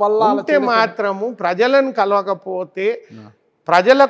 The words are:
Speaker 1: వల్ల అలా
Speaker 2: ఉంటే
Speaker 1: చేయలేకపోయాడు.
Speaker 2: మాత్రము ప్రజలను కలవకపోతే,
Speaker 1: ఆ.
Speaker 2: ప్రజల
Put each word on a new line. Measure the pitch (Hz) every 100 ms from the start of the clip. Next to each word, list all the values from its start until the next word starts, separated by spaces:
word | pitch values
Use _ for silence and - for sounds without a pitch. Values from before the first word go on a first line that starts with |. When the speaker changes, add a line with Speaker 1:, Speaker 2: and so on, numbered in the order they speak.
Speaker 1:
వల్ల | 208 214
అలా | 220
Speaker 2:
ఉంటే | 202 -
Speaker 1:
చేయలేకపోయాడు. | 294 254 226
Speaker 2:
మాత్రము | 226 226 208 196 226 233
ప్రజలను | 175 185 247 277 269 262
కలవకపోతే, | 196 202 190 190 190 185 180 185 196 240 - 113
Speaker 1:
ఆ. | 107 _ _ _ -
Speaker 2:
ప్రజల | 170 190 269